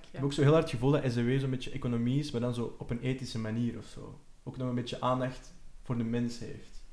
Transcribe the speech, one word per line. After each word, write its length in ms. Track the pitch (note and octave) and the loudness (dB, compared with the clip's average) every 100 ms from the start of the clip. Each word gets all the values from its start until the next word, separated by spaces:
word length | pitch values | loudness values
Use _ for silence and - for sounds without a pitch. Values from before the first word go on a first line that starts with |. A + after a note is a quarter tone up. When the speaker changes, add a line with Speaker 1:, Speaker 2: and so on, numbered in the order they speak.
Speaker 1:
ja. 60 | - | -12
Speaker 2:
Ik 0 | |
heb 120 | - | -2
ook 100 | C#3 | 0
zo 80 | D3+ | 6
heel 100 | C#3+ | 8
hard 120 | D#3+ | 8
het 100 | - | 6
gevoel 180 | A2+ C3 | 2 4
dat 200 | C#3+ C3+ | 4 4
S 40 | A#2 | 2
W 240 | A#2+ C3+ | 2 2
zo'n 100 | C3+ | 2
beetje 220 | C3 - | -2 -4
economie 480 | B2+ B2 A#2 A#2+ C#3 | -4 -2 0 2 2
is, 120 | D3 | 0
maar 100 | A#2+ | 0
dan 120 | B2 | 0
zo 220 | A#2+ A2+ - | 0 -4 -4
op 100 | - | -4
een 120 | A#2+ | -2
ethische 380 | B2+ C3 A#2 A2 | 0 -2 -2 -4
manier 380 | A2+ A2+ A#2 G#2+ | -2 0 0 -2
of 80 | - | -10
zo. 340 | - A2 - - - | -12 -12 -14 -18 -14
Ook 140 | - C3 | -10 -4
nog 120 | B2+ | -2
een 60 | B2 | -2
beetje 260 | A#2+ - | -4 0
aandacht 520 | B2 B2+ B2+ - - - - - | 2 2 0 -6 -14 -16 -16 -10
voor 140 | - A#2+ | -4 -2
de 60 | |
mens 360 | A2+ A#2+ A#2+ - | 0 0 0 -4
heeft. 440 | G2+ G2+ - - - | -10 -10 -12 -14 -14